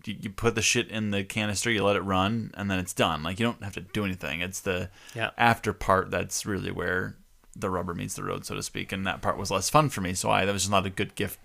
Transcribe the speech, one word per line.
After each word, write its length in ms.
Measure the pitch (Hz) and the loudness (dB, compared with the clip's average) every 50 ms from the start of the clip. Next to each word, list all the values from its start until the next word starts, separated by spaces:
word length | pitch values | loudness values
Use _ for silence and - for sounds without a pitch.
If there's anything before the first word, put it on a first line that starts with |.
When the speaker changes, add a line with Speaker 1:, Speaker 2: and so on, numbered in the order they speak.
| - | -10
Speaker 1:
you, 100 | - 101 - | -10 -10 -8
you 80 | - 113 | -8 -8
put 260 | 98 - 113 117 113 | -6 2 2 2 4
the 60 | 110 | 4
shit 260 | 107 - - 127 107 - | 2 4 4 2 0 0
in 220 | - 110 110 104 | -2 -2 -2 0
the 120 | 101 101 98 | 0 0 -2
canister, 460 | 98 - 113 107 104 101 95 - 120 | -2 -2 -2 0 0 0 0 0 2
you 120 | 113 101 95 | 2 4 4
let 120 | 101 101 | 4 4
it 60 | 95 | 4
run, 500 | 90 98 95 92 92 98 113 117 110 101 - | 2 2 4 4 4 4 2 0 -2 -4 -6
and 140 | - 101 98 | -4 -2 0
then 80 | 95 92 | 0 0
it's 140 | 90 - - | 0 -2 0
done. 300 | - 95 90 80 76 78 | 2 2 2 2 0 -2
Like, 160 | 82 92 98 | -4 0 2
you 60 | 113 | 0
don't 180 | 120 113 - - | 0 0 -2 -8
have 100 | 101 92 | -8 -8
to 80 | 87 | -8
do 240 | 90 90 - 110 104 | -10 -4 -2 -2 0
anything. 360 | 98 92 92 - 73 71 82 | 0 -2 -4 -4 -6 -4 -4
It's 180 | 87 90 95 - | -4 -4 -6 -4
the 280 | - 101 92 90 95 95 - - - - - | -2 -2 0 0 -2 -6 -10 -16 -20 -12 -6
Speaker 2:
Yeah. 180 | 117 110 - - | -4 -4 -4 2
Speaker 1:
after 360 | - 117 117 117 - - 110 98 | 4 4 4 4 4 0 -2 -2
part 380 | - - - 95 95 92 95 | -2 2 4 4 4 4 2
that's 340 | 95 90 95 95 - - - | -2 -2 -2 -2 -4 -6 -2
really 260 | 107 101 95 95 95 | -2 -2 -2 -2 -4
where 460 | 95 92 87 90 90 92 98 104 - - - - - - - - - | -4 -2 -2 0 0 0 0 -2 -6 -10 -20 -20 -20 -20 -20 -20 -10
the 140 | - 107 98 | -4 -2 0
rubber 240 | 92 90 90 90 87 | 0 0 -2 -2 -4
meets 220 | 92 98 104 - | -4 -6 -6 -6
the 80 | 98 98 | -6 -4
road, 220 | 95 92 92 98 | -4 -4 -4 -6
so 100 | - 104 | -6 -6
to 80 | 101 104 | -6 -6
speak. 280 | - - 98 95 - | -6 -6 -6 -6 -4
And 140 | 98 95 95 | -4 -4 -2
that 140 | 92 82 - | -2 -2 0
part 160 | - 95 - | 0 -2 0
was 120 | - 101 95 | 0 -2 0
less 180 | 98 95 - - | 0 0 0 0
fun 200 | - 147 156 135 | 0 2 0 0
for 120 | - 107 | 0 -2
me, 120 | 95 90 92 | -2 -2 -2
so 160 | 92 - 110 | -2 0 2
I, 160 | 107 98 95 | 2 4 4
that 60 | 98 | 2
was 120 | 101 98 90 | 2 0 0
just 80 | 98 | 2
not 140 | 104 98 92 | 2 2 2
a 40 | 98 | 2
good 260 | 95 - 101 98 - | -2 -2 -4 -4 -2
gift 240 | - 101 98 - - - | -4 -4 -4 -4 -10 -18